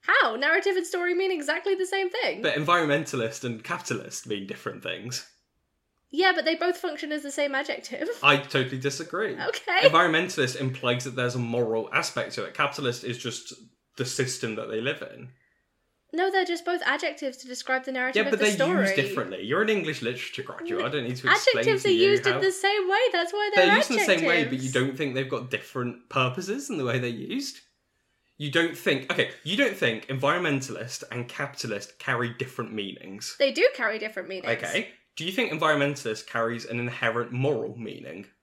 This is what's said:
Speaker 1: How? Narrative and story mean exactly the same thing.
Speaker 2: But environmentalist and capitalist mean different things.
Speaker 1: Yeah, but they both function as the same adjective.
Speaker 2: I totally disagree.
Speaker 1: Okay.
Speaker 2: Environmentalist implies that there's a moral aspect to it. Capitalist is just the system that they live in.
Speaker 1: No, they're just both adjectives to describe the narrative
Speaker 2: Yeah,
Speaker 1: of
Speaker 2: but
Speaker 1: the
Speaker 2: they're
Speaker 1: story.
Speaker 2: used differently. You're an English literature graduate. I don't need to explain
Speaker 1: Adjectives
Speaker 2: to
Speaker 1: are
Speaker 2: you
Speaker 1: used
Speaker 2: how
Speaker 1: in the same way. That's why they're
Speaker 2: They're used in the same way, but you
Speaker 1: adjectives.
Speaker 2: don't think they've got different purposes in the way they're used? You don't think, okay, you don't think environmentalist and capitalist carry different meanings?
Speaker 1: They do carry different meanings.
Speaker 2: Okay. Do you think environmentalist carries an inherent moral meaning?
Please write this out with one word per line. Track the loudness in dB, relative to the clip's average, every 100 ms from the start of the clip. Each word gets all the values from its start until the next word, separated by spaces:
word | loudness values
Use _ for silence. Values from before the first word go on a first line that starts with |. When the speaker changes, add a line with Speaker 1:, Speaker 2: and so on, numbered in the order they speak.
Speaker 1:
How? | 4 4 4 2
Narrative | 2 4 4 0
and | -2
story | -2 0
mean | 0 0
exactly | 0 -2 -2 0
the | 0 0
same | 0 -2
thing. | -2 -2 0
Speaker 2:
But | -2
environmentalist | 0 4 4 4 2 0 -2 -2 -4
and | -6 -6
capitalist | -6 -8 -4 -6 -6 -12 -6
mean | -6 -6
different | -8 -8 -8
things. | -10 -8 -8 -10 -10 _ _ _ _ _ _ _ _
Speaker 1:
Yeah, | 2 2
but | 4 0
they |
both | 0 0 0
function | -4 -6 -6
as | -6
the | -6
same | -2 -2
adjective. | -2 -4 -8 -8 -6 -6 2
Speaker 2:
I | 4 4
totally | 2 -2 0 -2
disagree. | -4 -4 -6 -4 -4
Speaker 1:
Okay. | -2 -4 -4 0 6
Speaker 2:
Environmentalist | 8 8 6 4 0 0 0 0
implies | -4 -2 0 0
that | -2 -2
there's | -2
a | 0
moral | -2 0 2 0 0
aspect | -2 -2 -4 -6 -6
to |
it. | -8
Capitalist | -2 -2 0 -2 -2
is | -6 -6
just | -6 -8 -12 -18 -20 _ _ -6
the | -4
system | 0 -2 -2 -4
that | -4 -4
they | -4
live | -2 -4
in. | -10 -14 -18 _ _ _ _ _ _ _ _
Speaker 1:
No, | -2 2
they're | 2 0
just | -2
both | -2 -2 0
adjectives | 0 -2 -4 -8 -8
to | -14
describe | -10 -2 -2
the | -2
narrative | -4 0 2
Speaker 2:
Yeah, |
Speaker 1:
of | 2
Speaker 2:
but | 4
Speaker 1:
the | 4
Speaker 2:
they're |
Speaker 1:
story. | 4 2 4
Speaker 2:
used | 4 2
differently. | 0 -2 -4 -6
You're | -2 0
an | 2
English | 2 0 -2
literature | -4 -4 -8 -10
graduate. | -10 -10 -6 -2
I | -2
don't | -2
need | -4 -4
to | 2
explain | 4 4 4
Speaker 1:
Adjectives | 4 2
Speaker 2:
to | 4
Speaker 1:
are |
Speaker 2:
you | 6 8
Speaker 1:
used | 6
Speaker 2:
how | 4 2
Speaker 1:
in |
the | 2
same | 2 0 2 2
way. | 4 4
That's | 2 0
why | 0 2
they're | 6 8
Speaker 2:
They're | 6
used | 4
in | 2
the |
same | 4 4
way, | 4 2
but | 2
you | -2 0
Speaker 1:
adjectives. |
Speaker 2:
don't | 2 0 0
think | -2
they've | -2 -2
got | -4 -4
different | -6 -6 -6 -4 -6 _
purposes | 0 0 0 -4 -6 -4
in | -2
the | 0
way | 0
they're | -2
used? | -4 -4 -4 -6 -12 _ _ _ _ _ _ _ _
You | 0
don't | 2 2 0
think, | 0 0 0
okay, | 0 0 -2
you | -4 2
don't | 2 2
think | 0 0 -4
environmentalist | 0 2 2 2 0 -2 -8 -8 -10 -8
and | -8 -8
capitalist | -6 -8 -6 -6 -6 -8 _
carry | -4 -2 -2 -4
different | -8 -6 -8
meanings? | -6 -8 -10 -14 -12 -12 0
Speaker 1:
They | 0
do | 4 2
carry | 2 -4 -2
different | -6 -8 -8
meanings. | -8 -2 -2
Speaker 2:
Okay. | 0 -2 -4 -14 _ -8
Do |
you | -4
think | 0 -2
environmentalist | 2 4 4 2 0 -4 -6 -4
carries | -2 0 -2
an | -6 -4
inherent | -4 0 0 0 -2
moral | 0 2 0 -4 -8
meaning? | -10 -10 -12 -12 -14 _